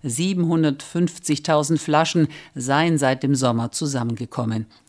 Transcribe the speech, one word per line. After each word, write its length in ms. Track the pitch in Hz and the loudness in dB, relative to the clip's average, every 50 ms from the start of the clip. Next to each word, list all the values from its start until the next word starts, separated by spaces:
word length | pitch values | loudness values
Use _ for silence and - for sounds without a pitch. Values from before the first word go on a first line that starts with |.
| - | -4
Siebenhundertfünfzigtausend 1700 | 135 117 135 175 190 196 180 170 160 165 165 160 151 135 139 - - - 170 175 170 - - - - 151 143 - - 160 151 147 143 165 147 | -4 -2 0 0 0 0 0 0 2 2 2 2 2 0 -2 -10 -6 -2 0 0 0 -2 -6 -2 -2 -2 -2 0 2 2 2 2 2 0 -2
Flaschen 480 | - - 151 151 165 - - 170 156 147 - - - - _ | 0 2 2 2 2 2 2 2 2 2 -2 -16 -20 -14 _
seien 440 | 139 123 131 139 147 165 170 165 143 | -8 -2 0 2 2 2 2 2 2
seit 240 | 139 131 131 131 | 2 2 0 0
dem 120 | - 135 143 | 0 0 0
Sommer 380 | 127 131 123 117 113 117 120 | 2 2 0 0 0 -2 -4
zusammengekommen, 920 | - - 160 143 139 127 120 120 117 110 120 - - - 120 113 110 110 110 - _ _ _ | -4 -6 -4 -4 -2 -2 -2 -4 -4 -6 -8 -8 -6 -4 -4 -2 -2 -4 -6 -8 _ _ _